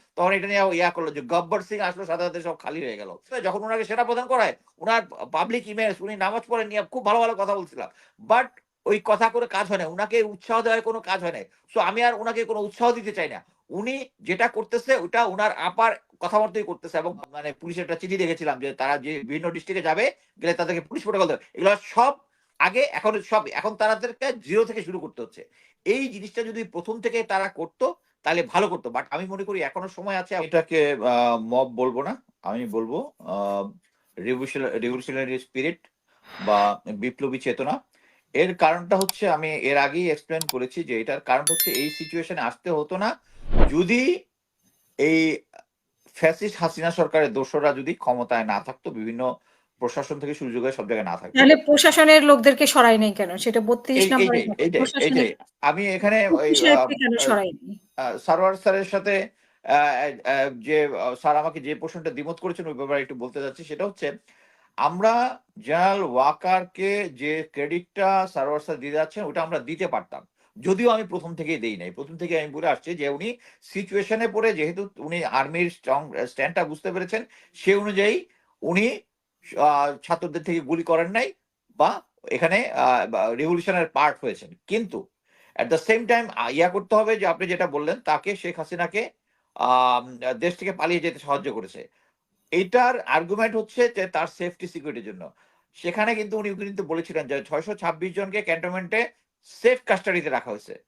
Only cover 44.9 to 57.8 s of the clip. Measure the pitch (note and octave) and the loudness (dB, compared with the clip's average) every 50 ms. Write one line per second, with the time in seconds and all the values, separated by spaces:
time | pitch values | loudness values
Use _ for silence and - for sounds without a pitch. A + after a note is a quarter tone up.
44.9 | _ - C#3 D#3 D#3+ D#3+ D#3+ D#3+ D3 - - _ - - - _ _ _ _ _ | _ 2 2 4 4 4 4 2 0 -2 -6 _ -20 -20 -20 _ _ _ _ _
45.9 | _ _ _ - _ - E3 D#3+ D#3+ - G#3 G#3 - - F3 E3 - D#3+ D#3+ E3+ | _ _ _ -20 _ 2 2 2 4 2 -4 -6 -2 -2 -2 -2 -2 0 -2 -2
46.9 | E3+ F3+ D#3+ D3 - D#3+ D3+ C3+ G#2+ C3+ C3 - - D3 C#3+ D3 C#3 C3 C3 D3+ | 0 2 0 2 4 4 4 4 2 -2 -4 0 0 2 2 2 2 0 -4 -6
47.9 | E3+ - - B2+ B2 B2 A#2+ - A#2+ A2+ A2 G#2+ G#2 G2+ - - B2+ - _ E3+ | -6 -2 0 0 0 0 0 0 0 0 0 0 -2 -4 -4 -8 -12 -10 _ -10
48.9 | - A2 G#2+ A2+ A2+ A#2+ B2+ B2+ B2 - _ _ _ _ _ _ _ _ B2+ A#2+ | -8 -6 -6 -6 -4 -2 -2 -4 -4 -4 _ _ _ _ _ _ _ _ -6 -4
49.9 | - C#3+ C#3 - D3+ C#3+ D3 C#3+ D3 - C#3+ B2 A2+ A#2+ A#2 C3 C3 - G#2 G2+ | -4 -4 -6 -6 -8 -8 -6 -8 -6 -6 -6 -6 -4 -2 -2 -2 -2 -4 -4 -4
50.9 | A#2 G#2+ G2 F2 E2+ - - - - C4 C#4 C#4 D#4 D#4 - D4 D4 C#4+ - D#4+ | -2 -2 -2 -4 -6 -6 -8 -2 4 6 8 8 8 8 6 4 4 6 6 6
51.9 | D4+ E4 D#4 D#4 D#4 D#4 C#4+ D4 C#4+ B3 A3 C#4 C4 C4 D4 C#4 - C#4 A#3+ A#3 | 8 8 10 10 10 10 10 10 8 10 10 6 8 8 4 4 6 8 8 8
52.9 | A3+ G#3+ G#3+ G#3+ G3 - G3+ F3 F3+ G#3 - B3 G#3+ A#3 G#3 G#3+ A#3+ A#3+ - - | 8 6 4 2 2 0 -2 -2 -2 -2 -2 0 2 2 2 2 0 0 0 0
53.9 | C4 C4+ D4 C#4+ C4+ B3+ G3 F#3+ A#3+ A#3 - A3 G3 - D3 E3+ F3+ - C4 - | 2 4 4 4 6 4 4 4 4 2 0 -2 -2 0 0 2 2 2 2 2
54.9 | - C#4 A#3+ D#3+ C4 - B2 G#2 E2+ - - - _ _ - D3 D#3 F#3 G3+ G3+ | 2 2 2 4 4 4 4 2 0 -6 -14 -20 _ _ 0 0 0 2 0 -2
55.9 | F#3 F#3 G3+ G#3 A3 A3 G3+ G3 E3 C3+ D3+ D3+ - - - D4+ D4 C4 B3+ B3 | 0 2 2 4 4 4 4 4 4 4 4 4 4 6 6 6 6 6 6 2
56.9 | C#4 B3 C4 A#3 A#3 A3+ C4 C4+ A3 G3+ F#3+ F3+ D3+ - - F#3 G3+ - | 0 0 0 0 2 2 2 2 2 2 2 -2 -6 -8 -14 -16 -16 -16